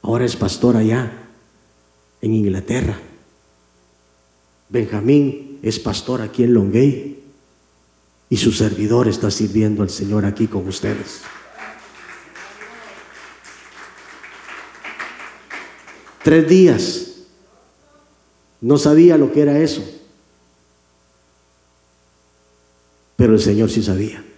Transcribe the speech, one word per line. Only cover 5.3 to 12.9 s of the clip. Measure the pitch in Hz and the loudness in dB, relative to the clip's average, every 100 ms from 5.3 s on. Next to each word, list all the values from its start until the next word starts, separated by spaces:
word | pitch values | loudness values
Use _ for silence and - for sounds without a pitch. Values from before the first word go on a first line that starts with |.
| 139 - - | -4 -16 -6
es | 113 113 | -6 -4
pastor | 113 98 - 127 | -6 -6 -6 -6
aquí | 107 - | -6 0
en | 120 | 2
Longueuil. | 117 98 110 139 131 - - - _ _ _ _ _ _ _ _ _ _ | 4 2 2 2 0 -10 -16 -20 _ _ _ _ _ _ _ _ _ _
Y | - | 0
su | 120 | 0
servidor | 107 107 92 107 120 120 | 0 -2 -2 0 0 0
está | - 104 | -2 -4
sirviendo | - 107 104 107 104 | -4 -2 0 0 -2
al | 98 | -4
Señor | - 98 107 | -6 -4 -2
aquí | 101 101 113 | -2 -2 -4
con | 104 92 | -4 -8
ustedes. | 92 104 104 - - - - - - - - - - - - - - - - 214 233 220 | -8 -8 -8 -12 -18 -20 -20 -20 -20 -20 -20 -20 -20 -20 -20 -20 -20 -20 -20 -20 -20 -20